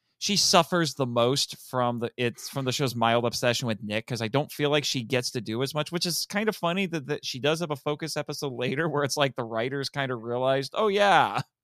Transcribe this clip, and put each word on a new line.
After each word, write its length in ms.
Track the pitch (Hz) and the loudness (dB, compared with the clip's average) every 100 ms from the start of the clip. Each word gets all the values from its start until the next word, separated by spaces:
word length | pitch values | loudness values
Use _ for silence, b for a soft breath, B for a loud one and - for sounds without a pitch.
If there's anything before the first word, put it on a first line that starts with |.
| _ _ | _ _
she 200 | - 196 | 0 2
suffers 560 | - 185 165 180 160 | 6 6 6 2 0
the 120 | - 131 | 0 0
most 520 | 120 120 139 - - - | 4 4 4 -2 -6 -6
from 300 | 127 123 120 | -2 0 0
the, 100 | 113 - | -4 -2
it's 320 | 120 - - | -2 -2 -8
from 160 | 139 | -4
the 80 | 131 | -2
show's 240 | 120 139 117 | 0 0 2
mild 300 | 113 117 120 | 4 4 2
obsession 420 | - 123 117 123 | 0 0 0 -2
with 160 | 107 | -4
Nick, 240 | 104 107 - | -2 -4 -4
'cause 140 | 117 | -6
I 80 | 113 | 0
don't 200 | 135 151 | 0 -2
feel 200 | - 147 | -2 2
like 160 | 151 139 | 2 0
she 180 | 135 | -4
gets 280 | 117 127 123 | 0 -2 0
to 100 | 127 | -6
do 200 | 101 113 | -4 -2
as 120 | 135 151 | -2 -2
much, 160 | 151 | -4
which 140 | 175 175 | -4 -2
is 200 | 156 - | -2 -2
kind 180 | 208 214 | 0 0
of 80 | 196 | 0
funny 300 | 170 180 190 | -2 0 -2
that, 220 | 165 131 | -4 -4
that 180 | 147 - | -6 -4
she 140 | 131 | -2
does 200 | 139 160 | 0 0
have 120 | 170 | 0
a 40 | 139 | -4
focus 400 | - 151 156 156 | -4 -4 -4 -6
episode 380 | 147 147 143 | -6 -6 -6
later 340 | 120 127 135 165 | -2 -2 0 0
where 160 | 143 | 0
it's 140 | 143 151 | 0 2
like 180 | 139 127 | 0 0
the 80 | |
writers 460 | 117 113 123 139 131 | -4 -2 -2 -2 -4
kind 200 | 143 135 | -4 -4
of 140 | 123 | -4
realized, 480 | 113 120 131 135 135 | -4 0 2 2 0
"Oh, 140 | - 214 | 0 2
yeah, 540 | 202 202 170 113 107 - _ | 4 6 6 4 0 -6 _